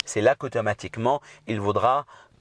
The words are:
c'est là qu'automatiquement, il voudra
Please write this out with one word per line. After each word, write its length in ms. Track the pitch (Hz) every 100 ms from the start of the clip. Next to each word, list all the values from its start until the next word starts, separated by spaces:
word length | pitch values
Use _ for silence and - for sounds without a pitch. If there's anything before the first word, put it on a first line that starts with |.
| -
c'est 160 | -
là 160 | 107 139
qu'automatiquement, 840 | 135 117 107 104 - - 117 143 - - -
il 100 | 110
voudra 480 | 101 101 113 135 143 - - _